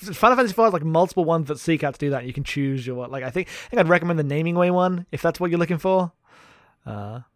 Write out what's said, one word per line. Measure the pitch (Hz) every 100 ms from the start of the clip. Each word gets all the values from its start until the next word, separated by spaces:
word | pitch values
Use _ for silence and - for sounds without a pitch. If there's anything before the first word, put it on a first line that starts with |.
| 180
F-, | 165
Final | 220 254
Fantasy | 240
four | 190 226
has, |
like, | 185
multiple | 156 160 180 -
ones | 165 165 143
that | 147
seek | - 160
out | 147
to | 131
do | 147
that. | 135
You | 123
can | 147
choose | 139 - 139 135 123
your, | 123 123
like, | 135
I | 127
think, | 175 180
I | - -
think | 240
I'd | 165
recommend | 175 170 165
the |
Naming | 143 143 165
Way | 170 180
one | 180 180 180 175
if | 143
that's | 170 160
what | 180
you're | 170
looking | 170 170
for. | 185 185 175 - _ - - - _ _ -
Uh, | 104 104 117 123